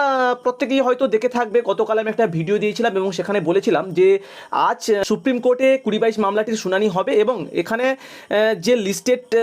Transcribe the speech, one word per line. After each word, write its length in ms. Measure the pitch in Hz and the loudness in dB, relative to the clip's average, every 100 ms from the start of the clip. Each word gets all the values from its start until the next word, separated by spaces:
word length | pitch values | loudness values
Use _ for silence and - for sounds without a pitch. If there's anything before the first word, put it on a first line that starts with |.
| 277 262 254 247 | 2 2 0 0
প্রত্যেকেই 400 | 254 247 240 269 | -4 -2 0 2
হয়তো 240 | 254 247 262 | 2 0 0
দেখে 220 | 214 240 | 0 0
থাকবে, 300 | 240 226 220 | -2 0 0
গতকাল 340 | 233 196 214 220 | 0 0 0 0
আমি 120 | 220 | -2
একটা 160 | 214 220 | 0 0
ভিডিও 300 | 160 160 208 | 0 -2 0
দিয়েছিলাম 340 | 208 208 233 190 | 0 0 -2 0
এবং 140 | 190 | -2
সেখানে 260 | 180 202 202 | -4 -4 -2
বলেছিলাম 440 | 160 190 208 151 190 | 0 0 2 0 0
যে 160 | 170 190 196 - - - - | 2 4 4 -2 -18 -6 0
আজ 200 | 165 240 - 202 | 0 0 0 0
সুপ্রিম 320 | 196 214 277 247 | 0 -2 0 0
কোর্টে 280 | 247 247 262 269 | 0 2 4 2
কুড়ি 200 | 226 214 | 0 0
বাইশ 180 | 226 220 | 0 0
মামলাটির 420 | 202 208 220 220 | 0 0 -2 -4
শুনানি 260 | 185 190 214 | -2 0 0
হবে 240 | 180 190 247 | 0 0 2
এবং 160 | 214 233 143 | 2 -2 -4
এখানে, 340 | - 170 226 254 | -6 -4 -2 -2
আহ, 80 | 269 - - - 208 220 196 | -4 -8 -20 -4 0 0 0
যে 140 | 175 247 | 2 2
লিস্টেড 460 | 196 196 - 254 247 226 | 0 -4 -2 -2 0 0